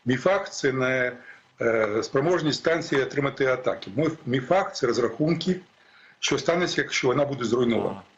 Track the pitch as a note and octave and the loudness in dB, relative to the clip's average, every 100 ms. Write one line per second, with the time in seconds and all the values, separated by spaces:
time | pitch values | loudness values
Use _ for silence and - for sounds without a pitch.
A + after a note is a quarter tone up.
0 | A#2+ C3 F3+ G3 - - C#3 C3 B2+ C3 | -2 0 2 2 0 -2 -2 0 0 0
1 | B2 B2 - - _ - A#2 A2+ G#2+ G#2+ | 0 -4 -14 -20 _ -4 0 2 2 0
2 | G#2+ C#3 D3+ F3+ D3+ B2 - E3 D3 C#3 | 0 0 2 2 0 0 0 0 0 0
3 | B2 - C#3 C3+ C3 B2+ A#2+ F#2 - G2+ | 0 -2 -2 0 0 0 -2 -4 -4 -2
4 | D#3 D#3+ - C3 C3 F#3 - - B2 A2+ | -2 -2 -4 -2 2 2 2 0 0 2
5 | A#2+ - D#3 E3 F#3 F3 - _ _ - | 0 0 0 0 0 -4 -6 _ _ -20
6 | - _ - C#3 - E3+ F3 - C#3 - | -20 _ -2 0 2 2 0 -2 -2 0
7 | C3+ B2+ C3+ C#3 A#2 A#2+ A#2+ A2 F#2 G2 | 2 2 0 -2 0 2 2 2 -2 -6
8 | - | -14